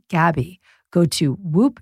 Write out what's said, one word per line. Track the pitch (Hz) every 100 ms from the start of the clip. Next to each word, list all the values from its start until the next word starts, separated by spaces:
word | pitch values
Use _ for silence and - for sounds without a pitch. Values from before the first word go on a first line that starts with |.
| -
gabby. | 170 165 147 127 - _ _ _
Go | 175 170
to | - 147 131
whoop | 190 156 269 -